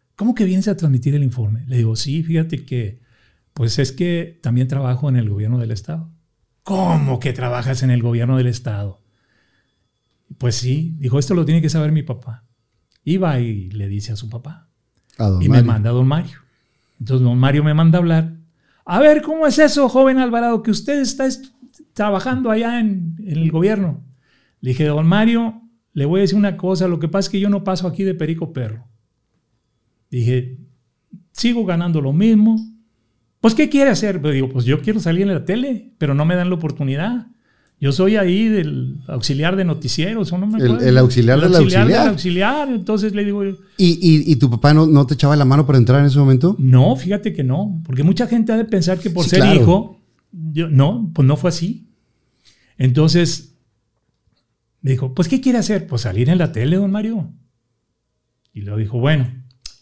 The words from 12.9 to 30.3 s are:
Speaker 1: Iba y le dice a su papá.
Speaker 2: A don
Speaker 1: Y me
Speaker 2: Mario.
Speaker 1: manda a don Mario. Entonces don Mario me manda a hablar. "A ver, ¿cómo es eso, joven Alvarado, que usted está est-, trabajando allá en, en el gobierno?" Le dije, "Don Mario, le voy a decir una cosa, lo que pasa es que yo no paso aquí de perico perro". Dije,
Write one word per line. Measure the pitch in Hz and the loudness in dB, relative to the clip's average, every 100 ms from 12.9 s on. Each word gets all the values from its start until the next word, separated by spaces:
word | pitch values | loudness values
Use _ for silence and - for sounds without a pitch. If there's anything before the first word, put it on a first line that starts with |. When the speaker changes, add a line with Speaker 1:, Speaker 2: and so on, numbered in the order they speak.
| _ | _
Speaker 1:
Iba | - 185 180 131 | -4 -2 0 -2
y | 120 104 92 | -4 -6 -10
le | 104 98 | -8 -6
dice | 101 101 | -6 -8
a | 107 | -10
su | 113 | -10
papá. | 117 143 165 _ _ _ _ _ - | -14 -14 -20 _ _ _ _ _ -4
Speaker 2:
A | 107 | 0
don | 92 | 2
Speaker 1:
Y | 90 | 6
me | 131 | 6
Speaker 2:
Mario. | 117 | 6
Speaker 1:
manda | 110 107 | 2 0
a | |
don | 123 131 | 0 0
Mario. | 151 180 - _ _ _ _ _ _ | 0 -4 -14 _ _ _ _ _ _
Entonces | 110 131 123 | -4 0 2
don | 123 | 4
Mario | 131 147 | 2 2
me | 151 | 2
manda | 151 165 175 | 4 4 4
a | |
hablar. | 170 160 160 - _ _ _ _ - | 2 0 -2 -8 _ _ _ _ -6
"A | 175 | 2
ver, | 302 302 | 4 4
¿cómo | 302 320 302 | 0 -2 0
es | 226 | 4
eso, | 302 285 262 | 2 4 0
joven | 254 269 262 | 4 4 4
Alvarado, | 254 233 233 226 | 0 0 0 -2
que | 226 | -2
usted | 208 - 285 | -4 -2 -2
está | 262 - 269 | -2 -2 -4
est-, | - - _ - _ - | -4 -12 _ -20 _ -20
trabajando | - 208 196 254 254 254 | -6 -2 -2 -2 -4 -2
allá | 220 233 240 | -2 -2 -2
en, | 220 190 165 165 | -2 -2 -6 -8
en | 208 156 | -6 -2
el | 165 | 0
gobierno?" | 160 190 214 180 127 - _ _ _ _ _ | 2 0 0 -2 -6 -12 _ _ _ _ _
Le | 127 | -6
dije, | 123 151 | -2 0
"Don | 147 160 | 2 2
Mario, | 196 226 233 233 226 - _ _ | 4 2 0 -2 -8 -20 _ _
le | - 139 | -4 -2
voy | 185 | 0
a | |
decir | 196 202 | 0 2
una | 202 160 | 0 -2
cosa, | 180 185 180 | -4 -2 -2
lo | 170 | -2
que | 160 | -2
pasa | 196 196 | -4 -2
es | |
que | 196 | -2
yo | 202 | -2
no | 202 | -2
paso | 196 185 180 | -2 -4 -4
aquí | - | -4
de | 196 | -4
perico | 170 160 165 160 | -4 -4 -6 -6
perro". | 160 113 110 - _ _ _ _ _ _ _ _ _ _ _ _ | -8 -8 -10 -16 _ _ _ _ _ _ _ _ _ _ _ _
Dije, | 123 117 | -4 -2